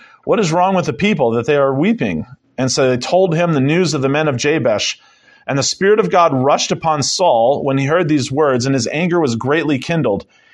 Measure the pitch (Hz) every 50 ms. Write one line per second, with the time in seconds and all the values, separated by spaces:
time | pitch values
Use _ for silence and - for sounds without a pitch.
0 | - - - - - - 165 233 208 156 160 180 180 190 196 185 147 156 127 -
1 | 190 208 214 151 135 117 113 120 117 - 147 143 139 135 135 135 160 214 233 240
2 | 135 104 85 78 - - - _ _ _ - - 131 127 - - 135 127 127 123
3 | - - - 185 190 180 160 160 175 170 160 139 127 143 156 175 185 160 143 143
4 | 131 135 139 151 156 151 135 120 - 147 160 160 - 120 107 101 - - - -
5 | _ _ _ _ _ _ _ _ - - 131 139 131 - - - 190 196 214 220
6 | 202 170 190 180 170 165 139 131 127 143 151 - - - 190 - - 160 156 147
7 | 131 - - - 185 175 131 113 113 123 143 - - 139 135 135 135 135 156 180
8 | 180 147 156 143 123 - 131 143 156 139 131 120 120 135 135 135 110 - - 151
9 | 180 175 170 175 160 131 113 110 113 127 147 165 147 147 147 127 - - 170 165
10 | 131 117 98 92 - _ _ _ _ _